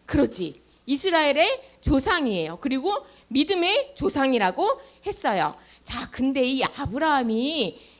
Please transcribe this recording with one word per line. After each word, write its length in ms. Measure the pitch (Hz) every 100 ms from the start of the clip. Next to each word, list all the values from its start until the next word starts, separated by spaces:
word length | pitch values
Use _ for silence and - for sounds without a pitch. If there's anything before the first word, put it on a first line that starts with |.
그렇지. 580 | - 294 233 185 165 - _ _ -
이스라엘의 760 | 269 370 330 294 277 381 523 - -
조상이에요. 760 | - 277 392 359 262 185 156 170
그리고 340 | 262 262 330 415 - - -
믿음의 680 | 233 302 370 349 453 -
조상이라고 840 | - - 294 269 247 185 226 403 539 - - 403
했어요. 480 | 392 277 196 151 - - -
자, 260 | - 240 262
근데 340 | - 262 269
이 180 | 254 269
아브라함이 1160 | 190 - 269 240 311 277 233 220 269 320 190 - - -